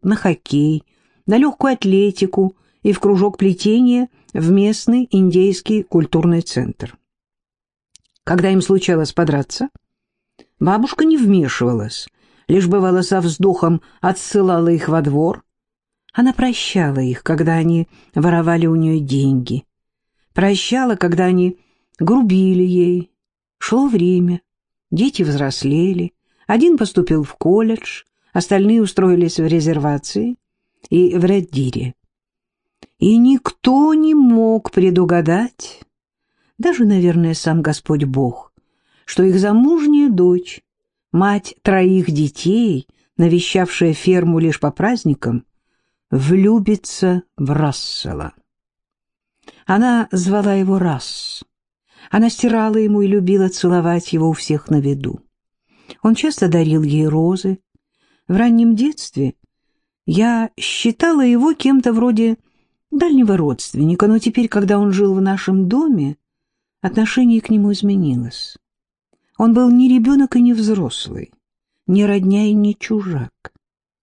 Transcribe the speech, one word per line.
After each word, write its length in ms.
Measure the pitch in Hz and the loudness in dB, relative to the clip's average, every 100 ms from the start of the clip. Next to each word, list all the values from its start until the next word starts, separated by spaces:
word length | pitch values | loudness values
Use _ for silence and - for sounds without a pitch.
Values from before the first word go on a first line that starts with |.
на 140 | 185 220 | -2 0
хоккей, 680 | 196 160 - 143 151 156 - _ _ _ - | -2 -4 -2 0 0 -2 -8 _ _ _ -2
на 120 | 220 | 2
легкую 360 | 294 - 269 | 2 0 -2
атлетику 840 | 247 196 196 202 190 190 196 190 - _ _ | -2 0 2 0 0 -2 0 -2 -4 _ _
и 80 | 208 | -2
в 80 | 196 | 0
кружок 380 | 202 196 202 196 | 0 2 0 0
плетения 720 | 190 180 208 226 247 247 247 _ _ | -2 0 0 2 2 0 -2 _ _
в 180 | - 160 | -4 2
местный 560 | 196 208 214 - 247 247 | 2 2 0 0 0 0
индейский 760 | 190 185 175 196 185 - 214 | 2 2 2 2 0 -2 -4
культурный 580 | 185 175 151 165 170 170 | 0 -2 0 0 0 0
центр. 560 | 165 - 120 - 131 - _ _ _ _ _ _ _ _ _ _ _ _ | -4 -6 -8 -10 -16 -18 _ _ _ _ _ _ _ _ _ _ _ _
Когда 280 | - 175 190 | -4 -2 0
им 100 | 190 | 0
случалось 520 | 175 190 185 165 156 | 0 0 0 -2 -2
подраться – 560 | - 165 143 139 - 269 - _ _ _ _ _ _ _ _ | -2 0 -2 -4 -8 -10 -10 _ _ _ _ _ _ _ _
Бабушка 440 | 160 208 262 - | -2 0 -2 0
не 140 | 311 311 | 2 2
вмешивалась, 920 | 220 196 139 - 123 120 104 - - _ _ _ - | 4 2 0 -2 -2 -2 -6 -12 -18 _ _ _ -2
лишь 200 | 185 175 | 0 2
бывало 340 | 196 185 180 | 0 2 0
со 200 | 180 190 | 0 -2
вздохом 600 | 170 156 196 180 165 170 - _ | -2 0 0 2 0 0 -4 _
отсылала 640 | 185 190 - 208 185 175 170 | -4 -4 -4 0 0 2 0
их 200 | 165 143 | 0 0
во 140 | 160 | -2
двор. 420 | 147 143 165 - _ _ _ _ _ _ _ | 0 -2 -2 -4 _ _ _ _ _ _ _
Она 200 | - 254 | -2 0
прощала 640 | - 254 233 - 190 156 135 | 0 -2 -4 -4 -2 -2 -2
их, 240 | 127 123 | -4 -4
когда 300 | - 156 160 | -4 -2 0
они 340 | 165 165 170 165 _ _ | 0 0 -2 -4 _ _
воровали 540 | - 170 170 165 170 165 | -2 0 2 0 0 2
у 80 | 165 | 0
нее 240 | 160 160 | 0 -2
деньги, 640 | 139 135 135 131 123 123 - _ _ _ _ _ _ | -2 -2 0 0 -2 -8 -10 _ _ _ _ _ _
прощала, 640 | - 196 196 - 254 254 208 | -2 0 0 -2 -2 -2 -2
когда 300 | 175 170 180 | 0 0 2
они 340 | 180 180 175 _ _ _ - | 2 0 -4 _ _ _ -4
грубили 680 | 170 247 226 185 190 180 | 0 2 2 2 2 2
ей. 480 | 180 180 175 180 170 _ _ _ _ _ | 2 2 0 -2 -6 _ _ _ _ _
Шло 300 | - 233 277 | -4 0 0
время, 540 | 220 175 180 175 175 - _ _ _ _ | 2 2 2 0 -2 -10 _ _ _ _
дети 320 | 160 262 - | -2 -2 -2
взрослели, 920 | 160 143 139 - 139 151 180 175 175 - _ _ - | -2 -2 -4 -4 -2 0 0 -2 -6 -12 _ _ -4
один 300 | 220 339 302 | 2 2 2
поступил 460 | 208 - 180 156 | 0 0 0 -2
в 120 | 143 - | -2 -4
колледж, 680 | 165 202 226 226 - - - _ _ | 0 2 0 -2 -8 -16 -20 _ _
остальные 500 | - - 196 196 226 | -8 -2 0 2 2
устроились 580 | 202 - 190 180 170 170 | 2 2 2 2 0 0
в 60 | 160 | 0
резервации 920 | 165 156 156 147 143 - 202 233 247 _ _ _ _ _ | 0 0 0 -2 -4 -6 -6 -6 -8 _ _ _ _ _
и 260 | 165 180 180 | 2 2 2
в 80 | 180 | 2
Ред-Дире. 680 | 196 180 139 131 120 123 - _ _ _ _ _ _ _ _ - _ | 0 -2 -4 -4 -4 -8 -10 _ _ _ _ _ _ _ _ -20 _
И 180 | 190 226 | 2 4
никто 760 | 247 269 - - - 262 302 | 4 2 -2 -4 0 2 4
не 220 | 311 311 302 | 2 2 4
мог 560 | 254 226 226 220 - | 4 4 2 0 -2
предугадать, 1080 | - 185 175 170 175 156 180 240 - - - - _ _ _ _ _ _ - | 0 2 2 2 0 0 -2 -4 -10 -20 -20 -20 _ _ _ _ _ _ -4
даже, 280 | 226 269 214 | -2 2 2
наверное, 480 | 196 175 170 165 | 2 2 2 0
сам 280 | 160 165 160 | -2 -2 -2
Господь 440 | 151 147 - 151 143 | -2 -4 -4 -2 -2
Бог, 460 | 131 127 - - _ _ _ _ _ - | -2 -4 -6 -16 _ _ _ _ _ -6
что 180 | - | 0
их 160 | 190 185 | 2 2
замужняя 680 | 202 214 269 339 294 294 285 | 2 4 4 2 2 2 2
дочь, 520 | 185 180 180 180 - _ _ _ _ _ | 2 2 2 -4 -18 _ _ _ _ _
мать 440 | 165 196 202 - - | 0 0 0 -6 -6
троих 500 | - 190 180 190 175 | 0 2 4 2 0
детей, 760 | 147 147 - 170 220 233 147 - _ _ - | -2 -2 -2 -2 0 0 -2 -8 _ _ -2
навещавшая 760 | 170 175 175 190 180 - 170 | 0 0 0 -2 -2 0 -2
ферму 460 | 151 180 185 170 165 | 0 0 0 2 0
лишь 200 | 165 147 | 0 -2
по 120 | 147 | -4
праздникам, 760 | - 196 240 160 139 - 120 - _ _ _ _ _ _ | -2 -2 -2 -2 -2 -4 -6 -8 _ _ _ _ _ _
влюбится 1120 | 131 139 190 196 226 202 208 - - 185 180 - - | -4 0 2 4 2 0 -4 -6 -4 -2 -2 -6 -8
в 140 | 139 | -4
Рассела. 800 | 143 151 - - - - 78 - - _ _ _ _ _ _ _ _ _ _ - _ - | -2 -2 -4 -10 -10 -10 -10 -12 -16 _ _ _ _ _ _ _ _ _ _ -20 _ -2
Она 420 | 196 247 240 - | 0 2 0 -2
звала 420 | 185 180 208 202 | -4 -2 0 0
его 260 | 196 190 190 | 0 0 0
Расс. 640 | 180 135 - - - - - _ _ _ _ _ - | -2 -4 -8 -14 -14 -16 -20 _ _ _ _ _ -4
Она 180 | 202 226 | 0 0
стирала 480 | - 247 226 220 220 | 0 -2 0 0 0
ему 240 | 214 208 | 0 0
и 60 | 196 | 2
любила 420 | 208 180 196 185 | 0 2 2 0
целовать 640 | 185 175 180 165 175 - | 0 0 0 0 -2 -4
его 180 | 165 160 | -2 -2
у 40 | |
всех 360 | 156 - 151 - | -2 -4 -6 -2
на 100 | 151 | -2
виду. 420 | 139 139 139 - _ _ _ _ _ _ - - | -2 -4 -8 -12 _ _ _ _ _ _ -20 -4
Он 140 | 220 226 | -2 0
часто 320 | 311 294 185 | -2 -2 0
дарил 360 | 170 156 156 | 2 2 0
ей 240 | 151 147 156 | 0 0 0
розы. 520 | 156 165 185 190 190 _ _ _ _ _ _ - | 0 0 -2 -4 -6 _ _ _ _ _ _ -4
В 80 | 185 | 0
раннем 400 | 240 233 233 220 | 2 4 4 2
детстве 600 | 277 302 - - 135 - _ _ _ _ _ _ - | -2 -4 -10 -6 -6 -6 _ _ _ _ _ _ -4
я 440 | 165 226 233 226 - | 0 0 0 -4 -8
считала 640 | - - 233 233 339 311 | -10 -4 -4 0 0 2
его 320 | 254 240 294 | 2 2 0
кем-то 400 | 302 269 269 240 | 0 2 2 2
вроде 440 | 226 247 220 226 226 _ _ _ _ _ | 0 0 0 0 -4 _ _ _ _ _
дальнего 460 | 294 349 269 226 190 | -2 2 4 4 2
родственника, 720 | 147 120 - 135 151 175 208 | 0 -4 -8 -2 0 2 2
но 120 | 220 | 2
теперь, 280 | 240 233 233 | 0 -2 0
когда 320 | 208 202 202 | 0 0 2
он 120 | 202 | 0
жил 220 | 190 196 | 2 0
в 80 | 190 | 2
нашем 460 | 190 190 - 190 185 | 0 -2 -2 0 0
доме, 500 | 247 320 214 139 147 _ _ _ _ _ _ | 0 0 0 -2 -6 _ _ _ _ _ _
отношение 600 | 190 220 220 - 240 226 | -4 -2 0 2 2 2
к 80 | - | 0
нему 220 | 214 202 | 0 0
изменилось. 840 | 202 202 196 160 123 120 - - - _ _ _ _ _ _ _ - | 0 -2 0 0 -2 -6 -12 -16 -18 _ _ _ _ _ _ _ -2
Он 160 | 226 | 2
был 160 | 226 254 | 4 4
не 180 | 247 254 | 4 4
ребенок 480 | 254 226 277 269 247 | 4 2 2 2 2
и 60 | |
не 120 | 240 | 2
взрослый, 800 | 226 214 208 147 - - - - _ _ _ _ _ - | 2 -2 -2 -4 -8 -12 -14 -16 _ _ _ _ _ -2
не 200 | 190 208 | 0 2
родня 400 | 202 185 202 214 | 0 0 0 0
и 80 | |
не 220 | 208 208 208 | 0 -2 -4
чужак. 800 | - 214 190 147 120 _ - - _ _ _ _ | -6 -6 -4 -8 -8 _ -20 -20 _ _ _ _